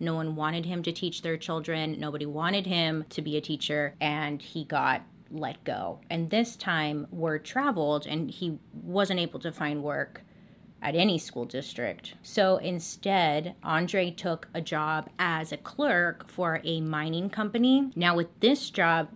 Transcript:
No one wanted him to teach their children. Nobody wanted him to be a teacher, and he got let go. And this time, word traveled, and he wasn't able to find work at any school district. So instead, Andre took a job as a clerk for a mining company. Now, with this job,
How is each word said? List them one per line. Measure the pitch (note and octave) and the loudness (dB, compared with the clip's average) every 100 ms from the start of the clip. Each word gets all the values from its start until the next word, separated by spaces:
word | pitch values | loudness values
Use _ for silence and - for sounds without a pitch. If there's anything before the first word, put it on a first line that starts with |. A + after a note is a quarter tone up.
No | E3 D#3+ | -2 0
one | D#3+ | -2
wanted | D#3 D#3 E3+ E3 | -2 -2 -2 -2
him | F3 | -2
to | E3+ | -2
teach | E3+ F3 - | -4 -4 -4
their | E3 D#3+ | -4 -4
children. | E3+ D#3+ D3+ D#3+ D#3 D3+ | -2 -4 -2 -2 -2 -4
Nobody | D3+ D3 D3 | -6 -4 -4
wanted | D3+ E3+ G3 F#3 | -2 0 0 0
him | F3 D#3+ D#3+ D#3 | 2 2 0 -4
to | - | -6
be | D3+ D3 | -2 -2
a | |
teacher, | D3 D3+ - D3 C#3+ - | -2 -4 -2 -2 -2 -2
and | D3+ D3+ D3 D3 | -2 0 -2 -6
he | - E3 | -8 -10
got | D3 C#3+ C3 B2+ - - - | -2 0 2 0 -4 -20 -12
let | D#3 C3+ - | -8 -6 -6
go. | - G2+ F2+ - - | -6 -4 -4 -8 -6
And | E3 E3 | -2 0
this | G#3+ A#3 - | 0 0 -2
time, | - E3 D3+ D3 D3 | -2 0 0 -2 -6
word | E3+ D#3+ D3+ | -2 0 -2
traveled, | - B3+ C#4 F#3+ D3 D3 | -2 0 0 2 2 0
and | - D#3 D3 | 0 -4 -4
he | - F3 D3+ - | -4 -4 -6 -10
wasn't | D3+ E3+ F#3+ F#3+ F3+ | -14 -2 0 2 0
able | E3+ - | -2 -4
to | E3 | -8
find | - D3+ D3 | -4 -2 -2
work | C#3+ C#3+ C3+ - - - - - - - | -2 -4 -6 -10 -20 -20 -20 -20 -20 -6
at | C#3 E3 | -2 4
any | G3+ E3+ | 4 2
school | - A#2+ | -2 -8
district. | A#2 B2+ - - A2+ E2+ - - | -6 -6 -8 -6 -6 -6 -12 -18
So | - - F#3+ F#3+ | -4 2 4 4
instead, | E3+ F3 - - G3+ G3 D#3+ D3 E3+ - | 2 -4 -6 -4 2 4 4 2 -2 -6
Andre | D#3 D#3+ F3 G3 F3 | 0 2 2 2 0
took | E3+ F3+ E3 - | -2 -2 -4 -4
a | E3+ | -8
job | D#3+ D3+ D3+ D#3 - - | -2 -2 0 -2 -4 0
as | F3 D#3+ D#3+ | 2 2 0
a | D3+ | -6
clerk | - - C#4+ F3 F3 E3 - | -8 0 4 4 4 0 -10
for | - E3+ E3 | -2 0 0
a | D#3+ E3 | 0 -2
mining | D#3 D3+ D#3+ E3 G3 | 0 -2 -2 -2 -2
company. | G3+ G#3 A3+ B3 C4+ C4+ | -2 -2 2 6 6 4
Now, | F3 F3 E3+ | 4 4 4
with | E3+ - | 0 4
this | A3+ D4 - | 4 4 2
job, | - E3 E3 D#3 | 2 4 4 2